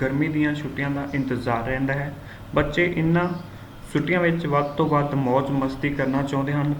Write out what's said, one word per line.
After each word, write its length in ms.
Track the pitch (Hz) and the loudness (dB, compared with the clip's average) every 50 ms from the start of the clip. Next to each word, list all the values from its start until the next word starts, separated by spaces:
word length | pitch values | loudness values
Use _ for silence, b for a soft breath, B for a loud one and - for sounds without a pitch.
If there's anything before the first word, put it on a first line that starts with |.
ਗਰਮੀ 280 | 131 131 135 143 156 156 | -2 0 0 0 0 0
ਦੀਆਂ 260 | 151 151 151 147 147 | 2 2 2 0 0
ਛੁੱਟੀਆਂ 360 | 147 143 131 - - 139 143 | -2 -4 -6 -6 -4 -2 -2
ਦਾ 160 | 139 139 139 - - | -2 -4 -4 -2 -2
ਇੰਤਜ਼ਾਰ 500 | 139 131 127 127 113 - 123 117 117 117 | -2 0 0 -2 -2 0 0 0 0 0
ਰਹਿੰਦਾ 280 | 127 131 131 135 135 135 | -2 -2 0 0 0 0
ਹੈ। 180 | 143 143 151 - B B B B B B B - | -2 -2 -4 -6 B B B B B B B 0
ਬੱਚੇ 380 | 151 147 - - 175 175 175 175 | 0 0 2 2 2 2 2 2
ਇਨ੍ਹਾਂ 320 | 165 160 160 170 170 175 180 170 - - B B B B B B B B - - | 2 2 4 4 4 4 2 0 -4 -8 B B B B B B B B -4 -2
ਛੁੱਟੀਆਂ 280 | 147 147 151 180 180 | -2 0 2 2 2
ਵਿੱਚ 260 | 175 170 170 165 165 | 4 2 2 2 0
ਵੱਧ 280 | 147 143 143 143 - - | 0 2 2 2 0 0
ਤੋਂ 120 | - 160 151 | 0 2 2
ਵੱਧ 260 | 147 147 143 143 139 | 4 2 2 2 2
ਮੌਜ 360 | 139 131 123 123 135 135 - 143 | 0 2 4 4 2 2 2 0
ਮਸਤੀ 380 | 135 131 135 - - - 143 | 0 0 0 -2 -2 -2 -2
ਕਰਨਾ 320 | 143 143 135 131 131 139 139 | 0 0 0 0 2 0 0
ਚਾਹੁੰਦੇ 300 | - 143 139 135 139 147 | 0 0 0 0 0 0
ਹਨ, 220 | 147 143 147 147 | 0 2 0 0